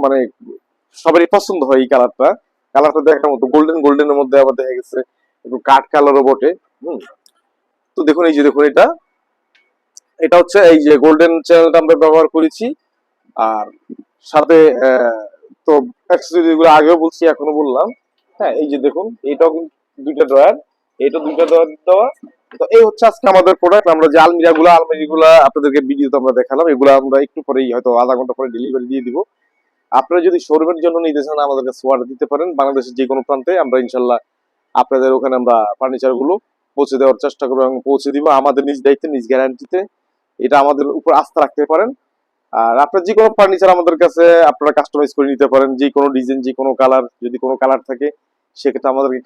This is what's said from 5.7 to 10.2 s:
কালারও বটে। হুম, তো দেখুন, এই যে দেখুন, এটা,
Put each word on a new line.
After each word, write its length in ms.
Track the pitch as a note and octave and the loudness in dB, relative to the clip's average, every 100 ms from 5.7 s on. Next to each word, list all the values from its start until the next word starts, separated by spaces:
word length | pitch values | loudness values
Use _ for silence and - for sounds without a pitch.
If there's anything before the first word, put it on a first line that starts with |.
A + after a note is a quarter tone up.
| C3+ C3+ | 0 2
কালারও 300 | D3+ C#3+ C3+ | 0 2 2
বটে। 280 | C3 A#2+ C3+ | 2 0 -2
হুম, 460 | F3 _ _ D3 C#3 - _ _ _ _ _ _ _ _ - | -4 _ _ -14 -14 -16 _ _ _ _ _ _ _ _ -4
তো 40 | D#3 | -2
দেখুন, 140 | D3+ E3+ | 0 0
এই 40 | D3 | 2
যে 40 | C#3+ | 0
দেখুন, 140 | C3 D3 | 2 0
এটা, 160 | C3+ A3+ E4 _ _ _ _ _ _ _ _ _ _ _ _ | 4 2 0 _ _ _ _ _ _ _ _ _ _ _ _